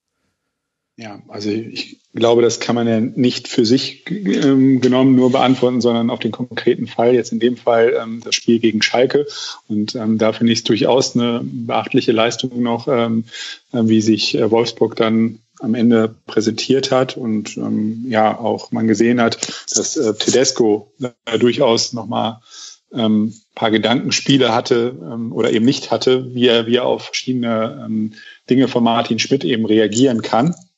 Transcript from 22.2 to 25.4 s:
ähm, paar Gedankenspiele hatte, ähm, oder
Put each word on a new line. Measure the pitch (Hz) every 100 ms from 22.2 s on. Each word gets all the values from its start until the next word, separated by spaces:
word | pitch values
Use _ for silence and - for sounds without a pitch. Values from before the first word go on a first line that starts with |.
| 110 117 _ - - - _
ähm, | 131 110 107 110 - _
paar | - 110
Gedankenspiele | 110 107 123 - - - 135 120
hatte, | 117 - 120 120 139
ähm, | 165 117 113
oder | -